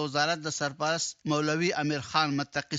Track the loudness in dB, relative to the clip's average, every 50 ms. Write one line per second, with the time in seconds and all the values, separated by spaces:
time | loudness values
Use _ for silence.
0 | -2 0 2 2 2 2 2 -2 -2 -6 -4 -2 -4 -4 -2 -2 0 0 0 0
1 | -2 -6 -6 -6 _ 0 2 2 2 2 0 2 0 0 0 0 0 0 -2 -2
2 | -4 0 2 2 2 4 2 -2 -2 -2 -4 -6 -4 -4 -6